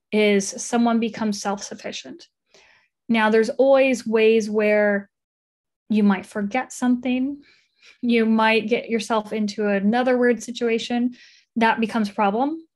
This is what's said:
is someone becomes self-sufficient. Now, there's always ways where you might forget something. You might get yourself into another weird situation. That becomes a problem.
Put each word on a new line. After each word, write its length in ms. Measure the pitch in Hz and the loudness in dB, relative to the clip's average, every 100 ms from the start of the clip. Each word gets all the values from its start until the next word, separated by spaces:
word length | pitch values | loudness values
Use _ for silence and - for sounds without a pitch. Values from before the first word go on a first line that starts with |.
| _ | _
is 380 | 214 208 202 196 | 0 2 2 0
someone 500 | 240 - 240 233 233 | -8 -4 0 2 0
becomes 420 | 226 214 220 202 | -2 -4 -6 -4
self-sufficient. 840 | 208 196 - - 208 - - 339 - _ _ _ _ _ _ _ - | -6 -8 -8 -14 -14 -14 -16 -20 -20 _ _ _ _ _ _ _ -2
Now, 220 | 226 214 | 0 2
there's 200 | 220 220 | 2 2
always 560 | - 269 269 269 247 226 | 2 4 6 4 0 -2
ways 440 | 220 220 226 214 | 2 4 4 2
where 580 | 214 208 208 208 202 202 _ _ _ _ _ _ _ - | 0 2 2 2 0 -4 _ _ _ _ _ _ _ -2
you 140 | 214 | 2
might 240 | 202 185 - | 2 2 -2
forget 460 | 214 202 254 254 | -8 -4 -4 -6
something. 680 | - 247 247 247 254 269 285 - _ _ _ - _ | -4 0 0 -2 -4 -4 -8 -14 _ _ _ -20 _
You 240 | 240 233 220 | 0 2 2
might 420 | 220 220 226 214 | 2 2 2 0
get 220 | 240 - | -4 -2
yourself 420 | 226 214 226 208 | -4 -2 -4 -4
into 360 | 202 208 202 208 | -4 -6 -2 -2
another 500 | 202 202 240 254 247 | 0 0 0 0 2
weird 240 | 247 233 | 2 0
situation. 720 | - 240 233 226 - 240 247 247 - _ _ - | -4 -6 -2 -2 -2 -2 -2 -6 -20 _ _ -2
That 220 | 226 226 | 0 0
becomes 300 | 220 233 208 | -2 -2 -4
a 60 | |
problem. 500 | - 202 214 277 320 - | -2 0 0 -2 -4 -12